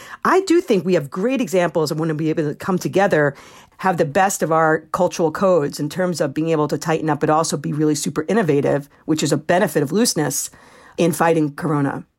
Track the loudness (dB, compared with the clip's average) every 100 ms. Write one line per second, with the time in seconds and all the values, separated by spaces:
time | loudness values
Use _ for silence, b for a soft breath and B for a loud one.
0 | B B 2 2 4 2 4 0 2 0
1 | 0 -4 -2 -2 0 0 0 0 -2 -2
2 | -2 -2 -2 0 -2 -4 -4 -2 0 0
3 | 2 4 2 -2 B B B B -2 0
4 | 0 2 0 0 0 2 2 2 -2 -2
5 | 0 0 -2 0 2 2 0 -4 -6 -2
6 | -4 -2 -4 -2 -2 0 0 -2 -2 -2
7 | -2 0 2 2 0 -4 -4 0 0 0
8 | -2 -4 0 0 2 2 2 0 -4 b
9 | -4 -2 0 -2 2 2 2 0 0 0
10 | 0 0 -2 -4 -8 B B B B -2
11 | 0 2 2 2 0 -4 -4 -2 -2 -4
12 | -12